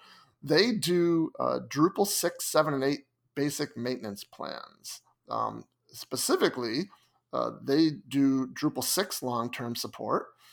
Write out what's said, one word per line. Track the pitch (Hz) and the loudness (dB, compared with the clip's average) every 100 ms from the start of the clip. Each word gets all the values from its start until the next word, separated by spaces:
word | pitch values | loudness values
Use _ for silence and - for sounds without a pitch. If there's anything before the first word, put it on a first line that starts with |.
| - - _ _ | -20 -20 _ _
They | 139 151 226 | 2 4 4
do, | 214 170 175 170 165 160 - | 2 2 4 4 4 2 0
uh, | 127 127 120 | -2 -2 -2
Drupal | 139 170 - 202 | 4 4 4 0
six, | - 175 175 | 2 -2 -2
seven, | - 156 156 | 0 2 2
and | 139 | 2
eight | 135 139 - _ _ | 0 -2 -6 _ _
basic | - 143 143 151 - | -4 -2 -2 -6 -6
maintenance | 123 127 110 101 | -6 -6 -6 -10
plans. | - - 78 71 - _ - - _ _ - | -12 -12 -10 -10 -14 _ -16 -16 _ _ -8
Um, | 113 110 113 - _ _ | -4 -4 -6 -14 _ _
specifically, | - - 135 - 359 190 131 117 123 190 _ _ _ _ | -18 -10 -4 0 2 2 0 -2 -2 -4 _ _ _ _
uh, | 123 120 113 | -4 -4 -4
they | 127 143 160 147 123 | 0 2 2 0 -4
do | 139 139 135 131 | 2 4 4 -2
Drupal | 131 151 147 | -2 -2 -2
six | - - 196 - | -2 -2 -2 -4
long-term | 127 120 120 - 120 | -4 -2 -2 -4 -6
support. | 117 110 - 110 151 - _ - | -6 -8 -8 -2 -2 -2 _ -20